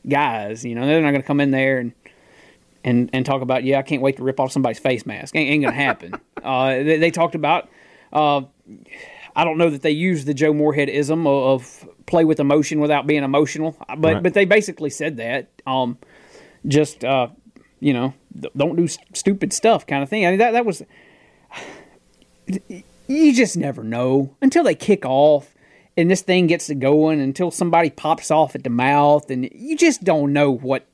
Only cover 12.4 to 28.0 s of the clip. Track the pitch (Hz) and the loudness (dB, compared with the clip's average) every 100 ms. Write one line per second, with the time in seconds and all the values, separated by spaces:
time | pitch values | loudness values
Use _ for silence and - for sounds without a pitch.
12.4 | 139 147 147 151 147 143 139 151 135 139 | 2 2 2 -2 0 0 0 0 2 0
13.4 | 151 147 156 - - 143 160 156 175 202 | 0 -2 -8 -8 -16 -2 0 2 0 2
14.4 | 190 220 208 165 151 - 156 131 113 135 | 2 2 0 -8 -8 -6 -8 -6 -6 -6
15.4 | - _ - 131 123 123 - - - - | -8 _ -4 -2 -2 -6 -18 -20 -20 -20
16.4 | - _ 156 143 147 - 123 135 120 - | -20 _ 0 0 0 -4 -2 -2 -2 -8
17.4 | - _ _ _ 147 123 131 - _ - | -20 _ _ _ -2 0 -2 -6 _ -14
18.4 | 139 139 156 170 170 - _ - - 196 | -12 -4 -2 0 -2 -4 _ -4 -2 -2
19.4 | 185 - 214 208 - 139 139 214 180 190 | -4 0 2 0 -2 -6 -4 0 0 2
20.4 | 233 233 233 165 - _ _ _ _ _ | 2 2 -2 -6 -14 _ _ _ _ _
21.4 | _ - - - - _ _ _ _ _ | _ -20 -18 -20 -20 _ _ _ _ _
22.4 | - 185 _ 180 - _ - 285 311 247 | -10 -10 _ -20 -20 _ -6 4 4 4
23.4 | 226 170 147 123 110 117 127 139 139 _ | 2 0 -4 -6 -6 -2 2 2 0 _
24.4 | 269 330 269 160 - 196 131 131 151 147 | 2 4 2 0 0 -2 0 4 6 4
25.4 | - _ _ _ _ - 170 185 - 180 | 0 _ _ _ _ 0 2 0 2 2
26.4 | 170 165 - 143 135 151 160 156 135 135 | 2 0 -2 -2 2 4 4 0 -2 -2
27.4 | - - 175 170 165 - | -4 -2 2 2 2 -2